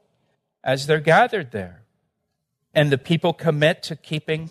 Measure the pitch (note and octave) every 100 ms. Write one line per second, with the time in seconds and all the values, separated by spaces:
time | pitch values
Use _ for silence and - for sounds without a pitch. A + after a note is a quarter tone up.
0 | _ _ _ _ _ _ - C3+ C#3 D#3
1 | D3+ E3+ A#3+ G#3+ C3 G#2+ F2+ F2+ _ _
2 | _ _ _ _ _ _ _ D#3 D3 C3+
3 | - E3+ F3 D#3 D#3+ D3+ D3+ - - D3+
4 | - D#3 - D#3 D#3+